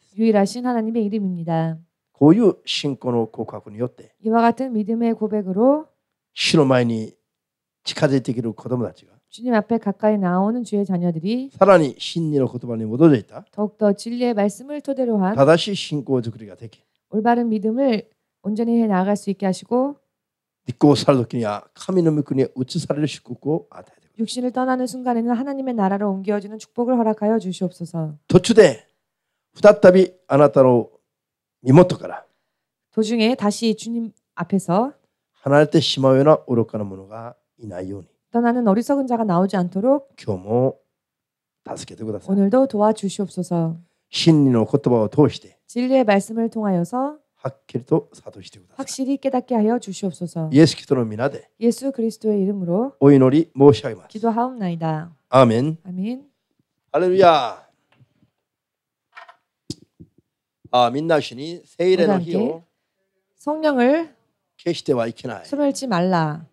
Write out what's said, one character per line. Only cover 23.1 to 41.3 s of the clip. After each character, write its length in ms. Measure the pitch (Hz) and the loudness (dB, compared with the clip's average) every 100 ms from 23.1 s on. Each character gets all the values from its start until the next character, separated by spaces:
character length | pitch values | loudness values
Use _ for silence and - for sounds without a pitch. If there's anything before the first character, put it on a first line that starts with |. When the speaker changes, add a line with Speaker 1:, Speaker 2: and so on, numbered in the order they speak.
| - - | -6 -16
Speaker 1:
福 180 | 120 139 | -10 -6
を 140 | 160 - | -6 -8
与 100 | - | -20
え 40 | |
て 60 | - | -20
く 20 | |
だ 60 | _ | _
さ 60 | _ - | _ -10
い。 20 | |
Speaker 2:
육신을 300 | 220 247 247 | -8 -6 -6
떠나는 340 | 254 254 254 254 | -4 -4 -4 -6
순간에는 440 | 262 247 233 233 | -6 -4 -2 -2
하나님의 420 | 233 277 269 262 | -4 -4 -8 -6
나라로 360 | 233 190 196 208 | -2 -2 0 -4
옮겨지는 480 | 190 196 208 202 220 | -4 -4 -6 -6 -16
축복을 400 | - - 240 247 | -12 -6 -2 0
허락하여 400 | 220 214 214 226 | 0 0 0 -2
주시옵소서. 800 | 185 180 180 - 170 170 156 151 - | -4 -6 -8 -8 -12 -8 -8 -10 2
Speaker 1:
途 140 | 180 | 2
中 120 | 180 | 6
で 300 | 220 175 113 _ _ _ _ _ _ _ | 6 6 4 _ _ _ _ _ _ _
再 380 | - 208 208 185 | 4 6 8 8
び 200 | 185 185 _ - | 8 4 _ 0
あ 100 | 139 | 4
な 120 | 147 | 4
た 120 | 143 | 6
の 260 | 131 120 - _ _ _ _ _ _ _ | 6 4 0 _ _ _ _ _ _ _
身 100 | 127 | 6
元 240 | 147 180 110 | 8 8 2
か 120 | 87 | -10
ら 160 | - - _ _ _ _ _ _ | -14 -18 _ _ _ _ _ _
Speaker 2:
도중에 440 | 220 214 233 220 269 | -4 -2 0 0 0
다시 400 | 208 - 226 214 | -2 0 -2 -2
주님 340 | 226 233 226 _ _ | -6 -8 -8 _ _
앞에서 580 | - 170 196 - 185 269 - _ _ _ _ | -12 -4 -4 0 -2 -2 -8 _ _ _ _
Speaker 1:
離 180 | 135 143 | 2 4
れ 60 | 151 | 4
て 120 | 165 | 2
し 200 | - 139 | 0 0
ま 100 | 135 | 2
う 60 | 131 | 4
よ 60 | |
う 20 | |
な 120 | 147 151 - | 4 4 2
愚 180 | 117 110 | -2 -2
か 120 | 110 | -6
な 60 | |
者 220 | 101 95 98 | -10 -12 -16
が 300 | 110 117 - _ _ | -18 -18 -20 _ _
い 80 | 110 | -14
な 120 | 90 | -12
い 80 | 95 | -12
よ 100 | 101 | -12
う 40 | |
に、 60 | 170 _ _ | -16 _ _
Speaker 2:
떠나는 360 | 233 240 247 226 | -4 -2 0 0
어리석은 400 | 202 226 277 262 | 0 0 -2 -2
자가 160 | 233 | -2
나오지 320 | 214 170 196 190 | 0 0 0 -2
않도록 580 | 175 190 240 285 - - | -4 -2 0 0 -2 -14
Speaker 1:
今 160 | - 92 | -8 -8
日 60 | 98 | -2
も 320 | 120 135 - _ _ _ _ _ | 0 0 -4 _ _ _ _ _